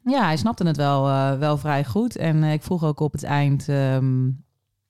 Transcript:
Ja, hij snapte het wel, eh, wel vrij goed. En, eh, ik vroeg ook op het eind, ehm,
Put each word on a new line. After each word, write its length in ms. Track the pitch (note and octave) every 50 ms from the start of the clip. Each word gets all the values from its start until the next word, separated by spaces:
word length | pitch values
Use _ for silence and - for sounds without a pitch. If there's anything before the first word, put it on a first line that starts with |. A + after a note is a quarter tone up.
| _
Ja, 180 | B3 C4+ C#4 G#3+
hij 140 | D#3+ D#3
snapte 260 | D#3 B2+ A3 A#3+ - F#3
het 100 | E3 D3+
wel, 300 | C#3+ C#3+ C#3+ C#3 C3+ C3+ C#3
eh, 280 | C3+ C3+ C3+ C3+ C3+
wel 200 | C3 D3+ D3+ D3+
vrij 280 | C#3+ C#3+ D3+ C#3+ C#3 C#3+
goed. 300 | C#3 - G3+ A#3 B3 -
En, 280 | - - E3 D#3 D#3 D#3
eh, 100 | D3+ D3+
ik 100 | C#3+ -
vroeg 200 | - F#3 E3 E3
ook 160 | D3+ D3 -
op 120 | D#3 D3
het 120 | - D3 -
eind, 460 | - C#3+ C#3+ C#3+ C#3 C#3 C#3 - -
ehm, 600 | C#3+ C#3 C3+ C3 C3+ C3 C3+ C3 B2+ B2+ B2+ B2+ C3 C#3 - _ _ _ _ _ _ _ _